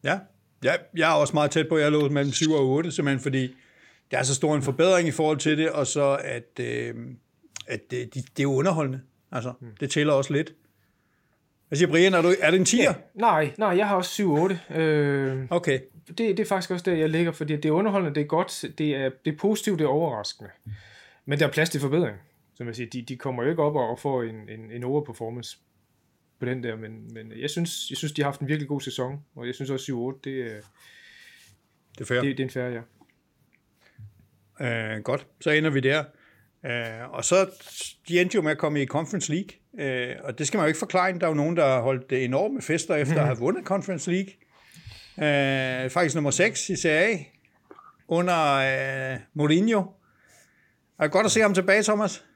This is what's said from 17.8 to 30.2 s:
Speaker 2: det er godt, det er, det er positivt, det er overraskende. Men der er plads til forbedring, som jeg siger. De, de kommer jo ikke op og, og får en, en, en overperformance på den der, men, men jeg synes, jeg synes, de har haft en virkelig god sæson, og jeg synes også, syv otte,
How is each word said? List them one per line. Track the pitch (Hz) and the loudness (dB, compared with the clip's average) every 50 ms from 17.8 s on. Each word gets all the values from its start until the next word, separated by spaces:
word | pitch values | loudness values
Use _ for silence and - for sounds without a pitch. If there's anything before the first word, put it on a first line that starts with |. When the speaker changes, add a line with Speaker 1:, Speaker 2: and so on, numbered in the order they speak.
| 202 220 196 202 180 151 143 | 2 2 2 2 0 0 0
Speaker 2:
det | 151 | -2
er | 147 | -2
godt, | 147 - 160 185 180 - - - - 151 | 0 0 0 0 -2 -6 -10 -10 -10 -6
det | - 156 151 143 | -2 -2 0 0
er, | 135 135 131 131 - _ | 0 -2 -2 -4 -2 _
det | 165 147 | -6 -4
er | |
positivt, | - - 202 220 208 - 214 196 156 | 0 0 0 0 0 0 -2 0 0
det | 156 | 2
er | 139 | 2
overraskende. | 135 151 170 156 123 107 101 - - _ 110 98 - _ _ 110 104 - - - - - - - _ _ _ | 2 0 0 -2 -4 -6 -6 -8 -10 _ -18 -20 -20 _ _ -14 -14 -14 -16 -20 -20 -20 -20 -20 _ _ _
Men | - 143 147 | -4 2 2
der | 160 | 2
er | 139 | 2
plads | - 151 156 165 | 4 2 0 0
til | - 143 | 0 -2
forbedring, | 139 135 139 170 175 117 104 95 - _ _ _ _ _ _ | -2 0 2 2 0 0 -4 -10 -20 _ _ _ _ _ _
som | _ 123 | _ -10
jeg | 120 110 | -10 -8
siger. | 113 123 113 | -10 -10 -10
De, | - 127 | -10 -12
de | 117 - 135 | -10 -10 -12
kommer | 123 - 139 127 120 117 | -8 -8 -6 -4 -2 -2
jo | 143 | 0
ikke | 165 160 147 | 0 2 0
op | 151 151 | 0 2
og, | 143 123 113 | 0 -2 -2
og | 120 - | -4 -4
får | - 143 135 127 117 | -4 -2 -2 -2 -4
en, | 113 113 110 104 104 | -4 -8 -12 -16 -16
en, | 110 110 110 110 | -16 -16 -16 -14
en | 113 123 123 | -12 -8 -4
overperformance | 127 139 147 147 135 113 - 113 110 117 120 117 - - _ _ _ _ _ _ _ _ _ _ _ _ _ _ _ _ _ | -2 -2 -2 -2 -4 -10 -10 -8 -8 -8 -10 -12 -14 -16 _ _ _ _ _ _ _ _ _ _ _ _ _ _ _ _ _
på | - | -6
den | 123 127 131 120 | -4 -4 -4 -4
der, | 120 110 | -8 -8
men, | 110 110 107 110 110 110 110 113 | -8 -12 -14 -14 -16 -18 -18 -16
men | 110 110 113 110 113 | -16 -16 -16 -12 -8
jeg | 131 147 | -8 -6
synes, | - 175 170 170 - - - - | -2 -2 -4 -4 -4 -8 -8 -8
jeg | 139 | -8
synes, | - - 151 | -6 -8 -6
de | 147 - | -2 -2
har | 143 143 | -2 -2
haft | 139 - | -2 -4
en | 143 | -4
virkelig | 131 151 156 147 | -4 -4 -4 -2
god | 131 147 139 | -4 -6 -6
sæson, | - 135 120 - 127 127 139 147 147 _ _ | -6 -8 -6 -4 -6 -6 -6 -10 -14 _ _
og | 127 120 | -12 -10
jeg | 120 123 | -10 -8
synes | - 139 131 | -8 -6 -6
også, | 139 131 135 | -6 -6 -4
syv | - 131 117 | -6 -6 -4
otte, | 120 131 135 135 | -4 -6 -8 -10